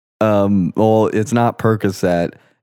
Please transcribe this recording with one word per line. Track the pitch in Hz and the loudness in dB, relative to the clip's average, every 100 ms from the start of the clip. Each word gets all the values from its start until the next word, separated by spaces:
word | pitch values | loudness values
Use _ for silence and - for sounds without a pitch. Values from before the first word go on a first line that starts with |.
| _ - | _ -2
Um, | 107 104 101 101 87 - | 0 2 2 0 0 0
well, | 110 110 107 | 2 2 2
it's | 107 104 | -2 -2
not | 117 120 - | 0 0 0
Percocet, | 113 107 101 92 92 87 87 - _ _ | -2 0 -2 -2 -2 0 -2 -8 _ _